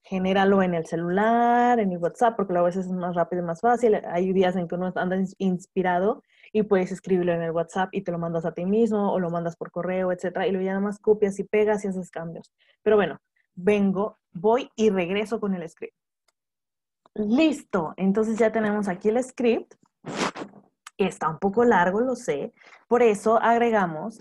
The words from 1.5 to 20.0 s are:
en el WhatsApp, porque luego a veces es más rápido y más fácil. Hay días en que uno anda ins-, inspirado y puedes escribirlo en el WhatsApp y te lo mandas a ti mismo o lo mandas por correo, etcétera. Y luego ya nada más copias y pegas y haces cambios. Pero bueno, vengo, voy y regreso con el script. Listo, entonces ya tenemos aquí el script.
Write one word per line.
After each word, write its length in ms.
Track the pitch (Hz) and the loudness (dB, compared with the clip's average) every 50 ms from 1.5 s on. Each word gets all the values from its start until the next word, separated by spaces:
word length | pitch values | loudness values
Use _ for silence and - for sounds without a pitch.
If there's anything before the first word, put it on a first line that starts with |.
| 240 240 240 240 247 233 | 4 4 4 4 4 2
en 140 | 214 190 180 | 2 -2 -2
el 60 | 175 | -2
WhatsApp, 380 | 170 165 165 - 247 226 226 | -4 -4 0 2 0 0 2
porque 160 | - 202 196 180 | 0 -4 -2 0
luego 140 | 175 175 | 2 2
a 20 | 180 | 2
veces 180 | 175 190 185 | 0 -2 -6
es 60 | 180 185 | -4 -6
más 220 | 180 175 180 175 | -6 -4 -4 -2
rápido 280 | 175 170 170 180 180 175 | -2 -2 -2 -2 -4 -4
y 40 | |
más 140 | 170 170 170 | -4 -6 -2
fácil. 340 | - 233 240 233 247 226 208 | 0 0 2 4 4 2 2
Hay 380 | 185 - - 160 175 185 185 190 | 2 0 -2 -2 -2 0 0 2
días 240 | 185 190 180 185 | 2 2 2 2
en 120 | 190 175 165 | 0 -4 -4
que 60 | 180 | -4
uno 180 | 175 185 185 175 | -4 -4 -4 -4
anda 220 | 147 170 180 185 | -4 -4 -2 -2
ins-, 180 | 190 190 180 - _ | -2 -2 -4 -4 _
inspirado 840 | 196 190 180 175 - _ _ 190 175 180 180 175 185 208 254 - _ _ _ _ - - _ | -2 -2 -2 -2 -6 _ _ -2 0 0 0 2 0 0 -2 -2 _ _ _ _ -20 -4 _
y 120 | 214 214 | -2 0
puedes 280 | 214 202 190 180 185 190 | 2 2 2 2 0 -4
escribirlo 400 | 175 - - 190 180 175 180 170 | -10 -4 -2 0 0 2 0 0
en 100 | 165 170 | 0 -2
el 100 | 165 160 | -2 -2
WhatsApp 360 | 170 170 170 - 196 185 190 - | -2 -4 -4 -2 -4 -4 -2 -4
y 100 | 196 196 | -6 -6
te 100 | - 175 | -4 -6
lo 60 | 170 | -4
mandas 260 | 170 165 170 170 165 | -4 -4 -4 -4 -4
a 80 | 175 165 | -4 -6
ti 140 | - 175 | -4 -4
mismo 460 | 185 202 220 233 220 214 208 202 196 - | -2 2 2 2 2 2 0 0 0 0
o 60 | 185 | 0
lo 100 | 185 165 | -2 -2
mandas 260 | 165 170 170 170 165 | -4 -4 -4 -6 -8
por 140 | _ - - | _ -14 -10
correo, 420 | - 175 170 175 185 185 185 185 180 | -8 -8 -6 -4 -4 -2 -2 -2 -4
etcétera. 340 | 180 - 180 175 185 190 | -4 -6 -6 -4 -2 -2
Y 40 | 190 | -2
luego 160 | 196 190 185 | -2 -2 -2
ya 60 | 190 190 | -2 -2
nada 120 | 196 196 | -2 -2
más 140 | 208 202 - | -4 -6 -4
copias 400 | _ 220 214 208 208 196 196 196 | _ 0 2 2 2 -2 -2 -4
y 60 | 196 | -8
pegas 400 | - - 214 214 208 214 208 202 | -2 0 0 2 2 0 -2 -2
y 40 | 202 | -6
haces 220 | 185 185 180 - | -6 -6 -10 -10
cambios. 420 | - 156 165 170 165 - - _ _ _ _ _ _ _ _ | -12 -12 -10 -10 -12 -14 -16 _ _ _ _ _ _ _ _
Pero 140 | 214 220 | 2 4
bueno, 220 | 208 196 160 - - _ _ _ _ _ _ _ | 4 4 2 -2 -8 _ _ _ _ _ _ _
vengo, 640 | - 175 196 208 208 202 196 185 180 202 220 - _ _ _ _ | -4 0 2 2 4 2 2 2 0 -2 -4 -6 _ _ _ _
voy 380 | 175 165 214 226 262 285 - _ | -2 2 2 2 2 0 -4 _
y 140 | - 220 220 | 2 2 2
regreso 500 | 190 190 175 165 190 202 214 202 233 214 | 4 2 -2 -2 -2 -4 -2 -4 -4 -4
con 140 | 220 202 190 | -2 -4 -4
el 120 | 180 170 160 | -4 -6 -12
script. 260 | - _ - - - _ _ _ _ _ _ _ _ _ _ _ _ _ _ _ _ _ _ _ _ _ _ _ _ | -12 _ -16 -16 -16 _ _ _ _ _ _ _ _ _ _ _ _ _ _ _ _ _ _ _ _ _ _ _ _
Listo, 800 | 208 214 208 226 269 320 320 285 - - _ - 196 160 151 - | -6 -2 0 2 4 4 2 2 -2 -8 _ -2 -2 -2 -2 -4
entonces 400 | - 185 190 196 220 220 220 226 | -2 0 0 2 2 0 0 0
ya 160 | 208 233 220 220 | 2 2 2 2
tenemos 360 | 226 214 208 208 214 202 196 | 0 -2 0 -2 -2 -2 -4
aquí 200 | 180 180 - 208 | -4 -2 -2 0
el 140 | 220 247 262 | 0 0 -2
script. 520 | 254 - - 247 240 226 - - - - _ _ _ _ _ | -4 -6 -2 0 2 2 0 -2 -8 -20 _ _ _ _ _